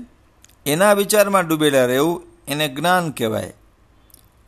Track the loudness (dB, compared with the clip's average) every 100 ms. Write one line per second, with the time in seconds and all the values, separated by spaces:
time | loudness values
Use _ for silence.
0 | -14 _ _ _ _ _ -4 2 2 2
1 | 2 2 2 2 0 0 2 2 2 2
2 | 0 -2 -10 _ -8 -6 -6 -4 0 0
3 | -2 -4 -4 -4 -8 -14 _ _ _ _
4 | _ _ _ _